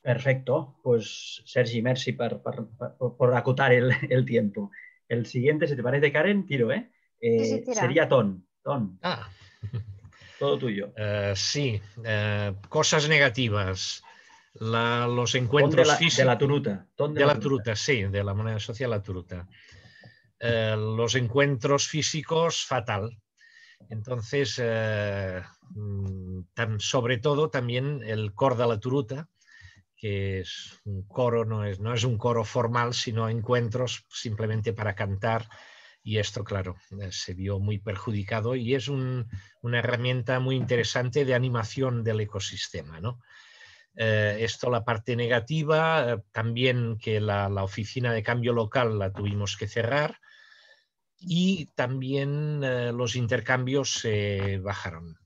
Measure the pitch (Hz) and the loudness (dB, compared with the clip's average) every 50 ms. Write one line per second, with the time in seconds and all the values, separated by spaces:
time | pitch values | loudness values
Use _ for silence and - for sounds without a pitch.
0 | _ 135 120 - - 135 127 131 - - 131 160 - - - _ _ 131 120 113 | _ 0 0 2 2 2 0 2 2 0 0 0 0 -4 -16 _ _ 2 2 2
1 | 107 - - - - - - - - - - 127 123 117 117 117 110 127 131 131 | 2 -4 -12 -12 -14 -14 -14 -16 -16 -2 0 2 2 2 2 0 2 2 0 0
2 | - 131 110 - 120 110 107 104 - 120 - - 113 - - - 120 120 - _ | 0 -4 -2 -2 -2 -4 -4 -4 -6 -8 -6 -6 -10 -12 -10 -12 -12 -12 -6 _
3 | 131 120 - - 131 123 123 120 - 135 131 135 135 131 123 123 120 127 123 - | -4 -4 2 4 4 4 4 4 2 2 2 4 6 6 6 6 6 4 2 0
4 | - - 127 131 123 123 117 117 107 101 - 110 101 101 - - - - _ _ | 2 2 2 2 4 4 2 2 2 2 -2 -4 -8 -8 -10 -18 -20 -20 _ _
5 | _ _ 117 120 110 - - 127 120 147 151 151 170 143 147 165 233 123 135 143 | _ _ -2 -2 -2 -2 -2 2 2 4 4 4 2 0 0 0 0 2 2 4
6 | 151 143 143 151 160 196 202 202 185 - 139 131 117 110 147 208 - - _ _ | 4 4 4 4 4 4 4 2 0 0 0 2 2 2 2 0 -2 -8 _ _
7 | _ _ _ _ - - - 113 113 - - - - 254 233 214 - 123 139 165 | _ _ _ _ 2 2 4 4 4 2 0 -2 -2 -2 0 0 2 4 4 4
8 | 151 131 143 127 107 101 92 90 - _ _ _ _ 135 143 131 107 92 92 95 | 4 6 6 4 4 2 -2 -4 -12 _ _ _ _ -4 -2 -2 -2 -4 -6 -6
9 | - 180 160 107 107 101 - - - - - _ - 101 - 110 - - - - | -4 -4 -4 -4 -8 -14 -18 -20 -20 -20 -18 _ -12 -8 -8 -8 -8 -10 -16 -18
10 | - - _ - - - - - 139 139 143 - 131 120 101 101 98 - - 110 | -20 -20 _ -20 -20 -20 -6 -2 0 0 2 2 0 -2 -2 -2 -6 -8 -6 -4
11 | 107 104 104 104 101 101 98 95 - - - 147 143 127 110 101 - - - 117 | -2 -2 0 0 0 0 0 0 -2 -2 -2 0 0 0 -2 -2 -6 -10 -16 -10
12 | 110 113 107 104 107 107 104 104 104 101 95 98 - - - 156 151 - 170 156 | -4 -2 0 0 0 0 0 0 -2 -4 -4 -8 -12 -2 0 2 2 4 4 2
13 | 143 151 156 147 143 131 107 131 127 113 101 104 98 95 95 92 - - - - | 4 4 6 6 6 4 4 0 0 2 2 0 0 -2 -2 -4 -4 -8 -8 -10
14 | _ - - - - - - _ _ _ _ - 110 110 113 113 117 117 120 120 | _ -20 -20 -20 -20 -20 -20 _ _ _ _ -8 -4 0 0 2 2 2 2 2
15 | 120 120 123 120 120 110 - 131 127 113 139 147 143 139 - 165 160 151 147 - | 0 0 0 0 0 2 0 0 2 4 4 6 6 6 6 6 6 6 6 6
16 | 165 165 - - 131 131 120 110 147 135 147 139 135 113 101 95 - _ _ - | 4 2 4 4 4 4 4 4 4 2 2 2 0 -2 -4 -4 -8 _ _ -2
17 | 143 151 151 151 143 147 147 113 104 139 135 123 104 117 107 - - - 139 113 | -2 0 2 4 4 4 4 4 2 0 0 0 0 -2 -2 -2 0 0 2 2
18 | 95 98 95 101 101 101 98 107 110 113 110 107 - - 110 110 131 120 110 101 | 2 0 0 0 0 0 -2 -2 -2 -2 -4 -4 -6 -8 -6 -4 -2 -2 -2 -2
19 | 95 - 92 90 82 - 92 87 90 - - - - - - - - - - - | -4 -6 -8 -8 -8 -10 -12 -12 -12 -14 -18 -20 -20 -20 -20 -20 -20 -20 -20 -20
20 | - - - _ _ _ _ _ 120 117 117 113 110 110 110 107 107 107 110 113 | -20 -20 -20 _ _ _ _ _ -2 0 2 2 2 2 0 0 0 -2 0 0
21 | 117 113 120 131 123 117 117 143 143 143 143 117 104 139 143 139 - - - 151 | 0 2 2 0 0 2 4 4 4 4 2 0 2 2 2 2 2 -2 -2 -2
22 | 131 - - 160 - - 165 160 170 165 - - - - 135 123 107 120 107 98 | -2 -2 -4 -4 -4 0 0 2 2 2 0 -4 -4 -2 -2 -2 -2 -2 -2 -2
23 | 101 117 - - _ _ _ _ - - _ - - - - _ - - 110 110 | -4 -6 -10 -16 _ _ _ _ -20 -20 _ -20 -20 -20 -20 _ -16 -12 -10 -10
24 | 104 - 123 120 107 - - 143 139 110 - - 120 117 113 110 110 110 107 104 | -6 -6 -6 -6 -6 -2 0 0 0 0 -2 -2 -2 0 0 0 0 0 0 0
25 | 104 104 98 98 98 95 92 92 87 - _ _ _ - 92 104 104 101 101 98 | 0 -2 -2 -2 -4 -4 -6 -8 -10 -12 _ _ _ -16 -12 -8 -8 -6 -4 -4
26 | 98 95 95 92 92 92 92 92 87 _ _ - 117 110 110 107 - - - 135 | -4 -4 -6 -8 -8 -8 -10 -10 -10 _ _ -4 -2 -2 -2 -4 -4 0 0 0
27 | 113 120 127 117 117 151 143 139 156 151 - 135 123 120 120 123 135 143 147 135 | 2 2 -2 0 2 0 2 2 0 0 0 -2 -2 -2 -2 -2 -2 -2 -4 -6
28 | 110 110 110 110 107 101 98 - 135 131 123 113 123 120 113 101 - 127 127 143 | -4 -4 -2 -2 -2 -4 0 2 2 2 4 4 2 2 2 0 -2 0 0 0
29 | 135 - 135 143 165 _ _ _ _ _ - - - - - 101 _ _ _ _ | -2 -2 -8 -10 -10 _ _ _ _ _ -20 -20 -20 -20 -20 -20 _ _ _ _
30 | - 104 101 98 98 98 95 95 87 - - - - - - _ _ 104 101 95 | -6 -4 -2 -2 -2 -2 -4 -4 -6 -8 -12 -14 -14 -18 -20 _ _ -8 -8 -8
31 | 98 101 - 131 127 120 117 117 113 110 113 107 104 101 95 92 104 113 123 113 | -8 -8 -2 0 0 2 2 0 0 0 -2 -2 -2 -4 -4 -4 -4 -2 -2 0
32 | 113 127 117 104 - 120 117 117 110 - - 127 117 117 120 120 120 120 120 - | 0 0 -2 0 0 0 0 0 -2 -2 0 0 0 2 2 0 0 0 -2 -4
33 | - 127 107 113 113 110 113 117 107 117 123 123 120 113 110 123 127 120 - - | -4 -2 -2 -2 -2 -2 -2 -2 0 0 2 2 2 0 -2 -2 -4 -4 -6 -10
34 | _ _ - - - 120 107 107 113 107 110 110 104 117 104 104 107 104 98 - | _ _ -14 -10 -6 -6 -4 -2 -2 -2 -2 -2 -2 -2 -4 -2 -4 -4 -2 -2
35 | 110 98 98 95 107 113 113 113 113 - - - - - - - - - - _ | -4 -4 -2 -2 0 0 0 -2 -4 -8 -18 -20 -20 -20 -20 -20 -20 -20 -20 _
36 | _ - 107 107 101 - - - 104 - 104 98 92 90 85 - _ _ 98 101 | _ -2 -2 0 0 -2 -4 -8 -6 -4 -4 -4 -4 -6 -10 -12 _ _ -12 -10
37 | 101 90 - - - - 92 87 95 98 101 95 98 104 107 98 101 107 92 - | -10 -8 -8 -8 -8 -8 -8 -6 -4 -2 -2 -2 -2 -2 -2 -4 -4 -6 -8 -6
38 | - 123 107 104 98 101 117 110 107 117 131 127 117 113 135 135 104 143 143 131 | -4 -4 -4 -2 -2 -2 -2 -2 0 -2 -2 -2 0 0 0 0 0 -2 -4 -4
39 | 131 127 127 123 117 - - 98 - - _ _ - 120 120 120 113 117 123 113 | -2 -4 -4 -4 -6 -6 -10 -12 -12 -16 _ _ -4 0 0 0 2 2 0 0
40 | 123 127 127 127 117 - 131 127 131 131 131 127 120 120 123 120 113 - - 127 | 0 0 0 0 0 0 0 0 2 0 0 0 2 2 2 2 2 2 0 0
41 | 123 127 120 147 143 127 127 123 127 131 120 117 110 107 - 135 131 131 120 117 | 0 2 2 2 2 4 2 2 2 2 0 -2 -2 -2 -2 -2 0 0 0 0
42 | 110 113 110 107 104 101 - 98 95 - 95 95 - - - 87 76 73 80 80 | 0 0 0 0 -2 -4 -4 -8 -6 -6 -6 -8 -8 -8 -8 -12 -10 -12 -12 -8
43 | 87 120 123 123 _ _ - - - - - - - - - - _ _ _ - | -8 -8 -8 -8 _ _ -20 -20 -20 -20 -20 -20 -20 -20 -20 -20 _ _ _ 0
44 | 113 110 107 107 107 104 104 107 113 113 - - - 123 123 113 107 123 117 110 | 2 2 4 4 4 2 2 0 -2 -2 -2 -2 0 0 0 0 0 0 -2 -2
45 | - - 120 117 120 117 123 117 110 - 156 160 151 147 156 156 160 160 160 156 | 0 -2 -2 0 2 2 2 0 2 0 -2 -2 2 4 4 4 4 4 2 2
46 | 131 120 120 107 - _ _ 113 110 117 117 120 127 131 123 123 117 113 113 110 | 2 2 -2 -2 -6 _ _ -2 -2 0 0 2 2 4 4 2 0 -2 -4 -4
47 | - 113 110 107 107 104 101 101 101 98 101 98 98 98 - - 104 - - 127 | -2 0 0 2 2 2 2 2 0 0 0 -2 -2 -2 -4 -6 -6 -6 -4 -2
48 | 123 120 117 110 107 - 120 123 117 120 120 117 117 110 - 135 123 113 110 104 | 0 0 0 0 0 0 -2 0 0 2 2 2 0 2 2 2 2 2 0 0
49 | 95 95 98 101 101 104 101 101 101 98 - - 107 104 - 117 110 117 135 147 | -2 -2 -4 -4 -4 -2 -2 -2 -4 -4 -4 -6 -8 -4 -2 -2 0 0 2 0
50 | 151 139 - _ _ - - - - - - - - - - _ _ _ _ _ | 0 0 -4 _ _ -20 -20 -20 -20 -20 -20 -20 -20 -20 -20 _ _ _ _ _
51 | _ _ _ _ 180 180 165 175 180 190 196 170 143 _ _ - 127 120 131 131 | _ _ _ _ -6 -2 0 2 4 2 2 0 -4 _ _ -4 -2 -2 -2 -4
52 | 131 131 139 139 139 143 143 147 151 151 151 147 139 131 127 123 120 120 120 120 | -4 -2 -2 -2 0 -2 -2 -2 -2 -4 -2 -2 -2 -2 0 0 -2 -2 -2 -2
53 | 123 117 120 127 120 107 127 117 113 127 127 127 127 127 131 143 131 - - - | -2 -2 0 -2 0 0 0 -2 0 0 0 0 0 0 0 0 0 0 -4 -2
54 | - 117 107 104 104 104 101 95 98 101 98 95 92 101 98 - - 95 82 82 | -2 0 0 0 0 0 0 -2 -2 -2 -2 -4 -4 -6 -8 -6 -8 -8 -10 -10
55 | 85 85 80 _ _ | -14 -16 -18 _ _